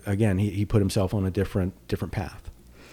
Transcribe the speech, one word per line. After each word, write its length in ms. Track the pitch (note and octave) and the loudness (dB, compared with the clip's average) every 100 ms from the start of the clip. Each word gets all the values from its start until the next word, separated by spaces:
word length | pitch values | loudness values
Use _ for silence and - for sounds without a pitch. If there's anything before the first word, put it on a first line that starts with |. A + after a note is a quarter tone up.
| - | -2
again, 320 | G2 A2 F#2 | 2 2 4
he, 120 | G#2 | 0
he 140 | F#2+ | 0
put 160 | G2+ A2 | 2 2
himself 340 | F#2+ A2+ F#2+ | 4 2 0
on 100 | G#2+ | 0
a 60 | F#2+ | 0
different, 420 | F2+ F#2+ G#2 F2+ - - | 0 0 0 -2 -4 -6
different 240 | F#2+ F2 | -6 -4
path. 380 | - D#2 - - - - - - | -4 -6 -10 -16 -18 -20 -20 -18